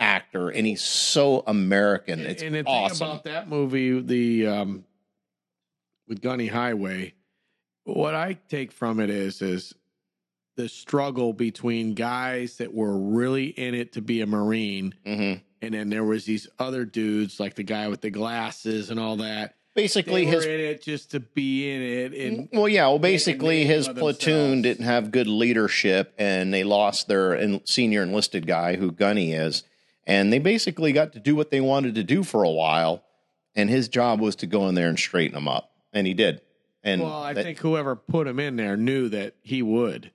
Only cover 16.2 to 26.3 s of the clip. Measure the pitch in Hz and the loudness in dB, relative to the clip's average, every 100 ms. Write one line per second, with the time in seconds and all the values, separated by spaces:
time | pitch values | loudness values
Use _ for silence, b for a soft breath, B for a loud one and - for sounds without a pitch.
16.2 | 107 107 - - 131 131 113 113 107 107 | -2 -4 -6 -8 -6 -4 -4 -2 0 0
17.2 | 104 - 101 - 101 107 107 101 110 104 | -2 -4 -8 -6 -6 -4 -4 -6 -6 -4
18.2 | 113 117 110 - 113 110 101 113 110 107 | -4 -4 -6 -6 -4 -4 -4 -4 -4 -4
19.2 | 110 107 107 - _ - 208 202 175 185 | -6 -6 -8 -12 _ -2 0 0 2 2
20.2 | 160 165 160 156 156 147 - 147 - 143 | 2 2 0 -2 -4 -6 -6 -8 -6 -8
21.2 | 117 - 135 135 143 135 127 123 127 139 | -6 -4 -2 -2 -2 -4 -4 -4 -6 -6
22.2 | 131 220 - 226 208 202 139 147 180 180 | -6 -6 -2 2 4 6 6 4 4 4
23.2 | 185 139 156 160 147 156 135 - 151 135 | 2 0 2 4 4 4 2 0 -2 0
24.2 | 160 156 143 131 120 117 120 120 107 127 | 2 4 4 4 2 0 0 0 2 2
25.2 | 110 107 120 113 104 - 101 92 98 - | 2 2 4 4 2 2 4 2 0 -2
26.2 | 101 | 0